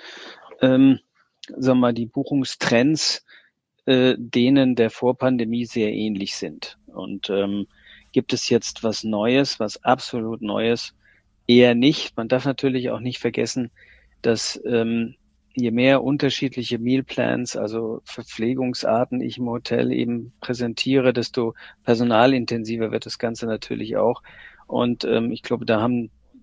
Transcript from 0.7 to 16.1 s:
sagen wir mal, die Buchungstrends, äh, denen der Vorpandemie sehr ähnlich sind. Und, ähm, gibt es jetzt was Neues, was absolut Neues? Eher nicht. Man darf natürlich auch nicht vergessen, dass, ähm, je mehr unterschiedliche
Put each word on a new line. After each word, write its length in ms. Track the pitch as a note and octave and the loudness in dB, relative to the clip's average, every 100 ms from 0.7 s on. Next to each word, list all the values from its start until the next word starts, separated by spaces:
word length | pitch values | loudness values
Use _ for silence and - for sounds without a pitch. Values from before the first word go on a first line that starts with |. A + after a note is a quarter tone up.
| C3 C3+ B2+ - _ _ _ - | 6 6 4 0 _ _ _ -18
sagen 300 | - C3 B2+ | -2 2 4
wir 80 | B2 | 2
mal, 80 | |
die 100 | A#2 | 0
Buchungstrends, 1200 | A#2 - C#3 C#3+ B2+ - - A#2 C3+ D#3 - - - - _ _ _ _ - | -4 -4 -2 -2 -2 -4 2 4 4 2 -2 -4 -8 -20 _ _ _ _ 0
äh, 280 | B2+ B2+ B2 | 4 4 2
denen 560 | A#2+ B2+ B2 C#3 C3 | -2 2 4 4 4
der 160 | A#2+ A2+ | 2 0
Vorpandemie 760 | - B2 C3 C3 B2+ A2+ A#2 | 2 -2 0 0 0 -2 -2
sehr 260 | A#2+ A#2 G#2+ | -4 -2 -2
ähnlich 440 | G#2+ G#2+ G2+ G2 - | 0 -2 -4 -6 -6
sind. 400 | F2 D2+ - - - | -10 -10 -16 -18 -18
Und, 440 | - F#2 G2 - | -14 -10 -10 -4
ähm, 360 | G2 G2+ G2+ G2 _ _ - _ | -2 -2 -4 -6 _ _ -20 _
gibt 220 | C3+ - | -4 -2
es 160 | B2+ - | -4 0
jetzt 340 | A#2 - - | 0 0 -4
was 200 | A2+ G#2 | -4 -4
Neues, 560 | A2 G#2+ A2 C3 C#3 - | -4 -2 2 2 0 -2
was 220 | A2 - | -6 -4
absolut 580 | - B2+ - B2 A2+ A2+ | 0 0 -2 -6 -6 -6
Neues? 520 | G#2+ G#2 A2+ A#2 - - _ _ _ _ - | -6 -2 0 -2 -4 -16 _ _ _ _ 6
Eher 280 | A#2+ B2 | 8 8
nicht. 420 | A#2+ C3+ D#3+ - - | 6 4 2 -4 -8
Man 120 | A2+ | -2
darf 160 | B2+ | 0
natürlich 460 | C3+ B2+ C#3 B2+ B2 | 0 -2 -2 -2 -4
auch 100 | A2 | -4
nicht 200 | B2 A#2+ | -6 -4
vergessen, 500 | A#2+ A#2 A#2 C3 A#2 - - - _ _ | -4 -2 -2 -4 -6 -10 -20 -20 _ _
dass, 400 | A#2 A2+ - - - | -2 0 -2 -8 -2
ähm, 480 | A#2+ A2+ A#2 A#2 - _ _ _ - | 0 0 -2 -4 -8 _ _ _ -4
je 120 | A#2+ | -2
mehr 320 | A#2 B2+ C3+ | 2 4 4
unterschiedliche 760 | B2+ | 2